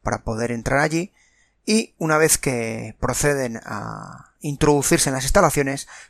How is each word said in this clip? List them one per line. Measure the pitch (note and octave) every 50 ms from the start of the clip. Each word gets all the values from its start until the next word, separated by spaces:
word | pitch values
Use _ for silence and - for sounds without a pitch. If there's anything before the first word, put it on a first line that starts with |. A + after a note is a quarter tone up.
para | _ G#2+ A2 G#2 -
poder | B2 A2 A2 A#2+ A#2+
entrar | A#2+ A#2 - - B2+ C#3
allí, | D3+ D#3 D#3 E3 F#3 - _ _ _ _ _ _ _ _ _ _ _
y | - G#3+ A3+ - - _
una | _ E3+ D#3 D#3
vez | D3+ D#3+ D#3 -
que | - - C#3+ B2+ A#2 A2+ A2+ A2+ A2+ A2+ G#2+ - -
proceden | - B2 A#2+ - - D3 C#3+ C3+ C3 A#2+ A2+ A2 -
a | - G#2+ G#2 A2 A2 G#2+ G#2+ - - - - - _ _ _
introducirse | - D3+ C#3+ - D#3 C#3+ D3 C#3+ C3+ - E3+ D#3+ - C#3+
en | C3+
las | C3 C3
instalaciones, | C3+ - G3 F3+ D#3 - D3 C#3 C3+ C#3 C#3+ - - - - -